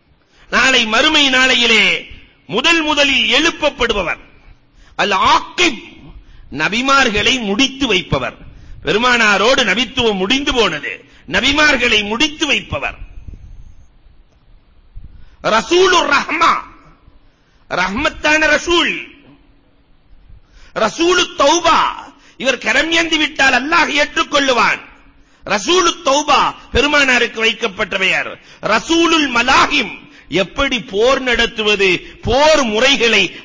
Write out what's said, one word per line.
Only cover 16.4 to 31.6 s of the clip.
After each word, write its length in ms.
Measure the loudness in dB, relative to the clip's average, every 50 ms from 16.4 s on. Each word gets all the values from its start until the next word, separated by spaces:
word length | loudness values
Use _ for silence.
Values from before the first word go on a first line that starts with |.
| 2 2 2 0 -4 -12 -20 -20 -20 -20 -20 _ _ -20 _ -20 _ -20 _ _ _ _ _ _ _ -6
ரஹ்மத்தான 680 | -4 -2 -2 -2 -2 -2 -4 -4 -4 -2 0 0 2 2 2
ரசூல். 480 | 2 2 0 0 0 0 0 0 -2 -4 -8 -12 -16 -20 -20 _ -20 -20 _ _ _ _ _ _ _ _ _ _ _ _ _ _ _ -20 -20 _ -20 -20 -20 _ _ _ -20 -20 -12 -4
ரசூலு 500 | -2 -2 -2 0 0 0 2 2 2 0 -4 0 2
தௌபா, 420 | 2 4 4 2 2 2 2 2 0 -2 -4 -8 -16 -20 -20 _ -20 -20 _
இவர் 220 | -4 -4 -2 -2 -2
கரம் 340 | -2 -2 0 0 0 0
ஏந்தி 240 | 0 -2 0 0 0
விட்டால் 400 | -2 -2 -2 0 0 0 2 2
அல்லாஹ் 380 | 0 -2 0 0 0 0 0 0 -2
ஏற்றுக்கொள்ளுவான். 800 | -2 -2 -2 -4 -2 0 0 0 0 2 2 2 2 0 0 -4 -8 -20 -20 -20 _ -20 _ _ -20 _ _ _ -6
ரசூலு 460 | -4 -4 -2 0 2 2 2 2 2 -2 -2 -2
தௌபா 500 | 0 0 0 2 2 2 2 2 0 -2 -6 -16 -4
பெருமானாருக்கு 640 | -2 0 0 2 2 2 2 2 2 0 0 -2 -2 -2
வைக்கப்பட்ட 600 | -2 -2 -2 -2 -6 -6 -4 -6 -6 -4 -4 -2
பெயர். 420 | -2 0 0 -2 -4 -6 -10 -14 -18 -20 -20 -8
ரசூலுல் 680 | -2 0 0 0 0 0 2 2 2 2 2 0 0 0
மலாஹிம், 800 | 0 0 0 2 2 2 2 2 0 -2 -4 -4 -8 -16 -20 -20 -20 -20 -14 -4
எப்படி 520 | -2 -2 -2 -2 -2 -4 -2 -2 -2 -4
போர் 400 | -6 -6 -2 0 2 2 2 2
நடத்துவது, 1000 | 0 -2 0 0 0 -2 -2 -2